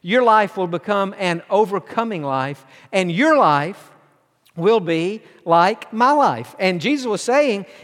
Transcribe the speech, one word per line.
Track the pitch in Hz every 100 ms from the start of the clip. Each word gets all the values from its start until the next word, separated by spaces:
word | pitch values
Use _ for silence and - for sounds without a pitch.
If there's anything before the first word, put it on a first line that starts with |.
Your | 175 240
life | 240 214 202 -
will | 180
become | 165 208 202 196 208
an | 185 170 -
overcoming | 196 214 196 - - 226 185
life, | 143 135 135 143 - - -
and | 190 180
your | 170 302 294
life | 175 147 156 202 - _ _ _ _ _ _ -
will | 180 226
be | 170 165 175 214 - _
like | 175 170 180 226 -
my | 220 247
life. | 294 247 117 120 -
And | 190 180
Jesus | 180 285 254
was | 202
saying, | - 269 294 196 185 -